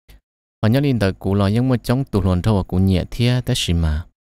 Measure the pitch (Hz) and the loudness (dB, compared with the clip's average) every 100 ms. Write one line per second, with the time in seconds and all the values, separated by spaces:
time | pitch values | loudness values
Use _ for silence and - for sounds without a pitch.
0 | _ - _ _ _ _ 110 127 143 120 | _ -20 _ _ _ _ 0 2 0 0
1 | 98 - 98 98 98 110 131 123 - 123 | 0 -2 -2 0 2 2 0 -2 -2 -4
2 | 135 104 92 90 110 101 87 92 95 90 | -2 -2 0 0 2 0 0 0 2 2
3 | - - 120 127 120 131 - 85 82 76 | -2 -2 0 0 -2 -4 -2 0 0 -2
4 | - _ _ | -8 _ _